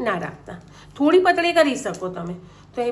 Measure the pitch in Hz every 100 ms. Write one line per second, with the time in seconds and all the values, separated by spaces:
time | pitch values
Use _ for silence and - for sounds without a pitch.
0 | 233 180 156 - - 180 - - - -
1 | 294 370 370 349 339 339 294 240 202 170
2 | 185 175 175 175 - - - 254 240